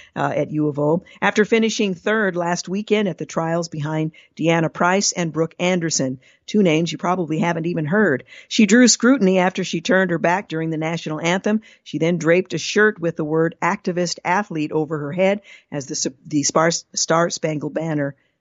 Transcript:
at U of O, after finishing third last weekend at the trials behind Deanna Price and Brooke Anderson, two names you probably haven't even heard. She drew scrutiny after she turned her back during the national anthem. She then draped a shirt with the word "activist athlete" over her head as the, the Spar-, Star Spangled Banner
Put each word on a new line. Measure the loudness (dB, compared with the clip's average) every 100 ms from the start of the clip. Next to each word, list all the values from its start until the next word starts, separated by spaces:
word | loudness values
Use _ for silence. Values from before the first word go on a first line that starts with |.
| -14 -4
at | -2 -2 -4
U | 0 -2
of | 0
O, | 0 0 -2 -2
after | -2 2
finishing | 2 2 2 0 -2 -2
third | -2 0 0 0
last | -2 -4 -4
weekend | -6 0 0 0
at | -4
the | -6
trials | -4 -2 -2 -4
behind | -6 -4 -2 -4 -6 _ -4
Deanna | 0 2 0
Price | 0 2 2 0
and | -2 -4
Brooke | -2 -4 -2
Anderson, | -2 0 -2 -2 -4 -6 _ _ -4
two | 2
names | 4 4 0
you | -2
probably | -2 -2 -2 -2
haven't | -2 -2 -4
even | -4 -2
heard. | 2 2 0 -4 -20 -10
She | 2 6
drew | 8 6
scrutiny | 6 4 4 4 4
after | 2 0
she | -6 -6
turned | 2 2 2
her | 0
back | 0 0 -2
during | -6 -4
the | -4
national | -4 -4 -6 -4
anthem. | 0 0 0 -2 -4 _
She | -10 -2
then | 0 0
draped | 2 2 2
a | -6
shirt | -2 2 2 2
with | -6 -4
the | -2
word | 0 0 0
"activist | -2 -2 -4 -2 -2 -4
athlete" | -2 -2 -2 -4 -4
over | -2 -2 -4
her | -6
head | 0 0 0 -6 -20 _
as | -10 -8
the, | -6 -6 -8 -4
the | -2
Spar-, | 0 2 2
Star | 0 -6 -6 0 0 0
Spangled | -2 -4 -4 -6
Banner | -6 -4 -2 -4 -8 _ _